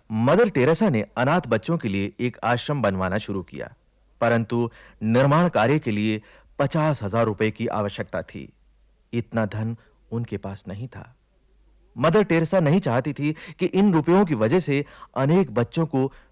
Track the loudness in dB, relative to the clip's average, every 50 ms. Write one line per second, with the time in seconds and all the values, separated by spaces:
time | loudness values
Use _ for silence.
0 | _ -6 -2 0 2 4 4 4 4 4 2 2 4 4 4 4 2 2 2 0
1 | -2 -4 _ -2 0 2 2 0 0 0 -2 -2 0 -2 -4 -2 -2 -2 -2 -2
2 | -4 -4 -4 -6 -6 -6 -4 -4 -2 -2 -2 -2 -2 -4 -4 -2 0 0 0 0
3 | -2 -2 -2 -4 -4 -6 -8 -8 -8 -10 -12 -14 -14 -14 -16 _ _ _ _ _
4 | _ _ _ -2 0 2 2 0 0 -2 -2 -2 -2 -4 -6 -12 -20 -20 -12 -6
5 | -2 0 2 4 4 4 4 4 2 2 2 2 2 2 2 0 -2 -2 -2 -2
6 | -2 -2 -2 -4 -8 -14 -20 -20 _ _ _ -4 -2 -2 0 0 0 0 0 -2
7 | -4 -4 -2 0 0 0 0 -2 -2 -2 -2 -4 -6 -4 -4 -4 -4 -4 -6 -8
8 | -10 -8 -8 -8 -8 -10 -12 -16 -16 -18 _ _ _ _ _ _ _ _ _ _
9 | _ _ -8 -8 -6 -4 -4 -4 -2 -2 -4 -6 -6 -6 -8 -10 _ _ _ _
10 | _ _ -8 -8 -6 -6 -8 -10 -8 -12 -14 -14 -14 -14 -14 -12 -14 -14 -16 -18
11 | -20 -20 _ _ _ _ _ _ _ _ _ _ _ _ _ _ _ _ -4 0
12 | 2 4 4 4 4 4 2 0 2 2 2 2 4 4 2 2 2 0 0 0
13 | -2 -2 -4 -4 -4 -4 -4 -6 -10 -18 -6 -4 -4 0 2 4 4 4 4 4
14 | 4 4 4 4 4 2 2 0 2 2 2 0 0 0 -2 -2 -4 -6 -12 -20
15 | -20 -8 -4 -2 2 4 4 2 2 2 -2 -2 -4 -2 -2 -4 -2 -2 0 -2
16 | -2 -2 -4 -10 -20 _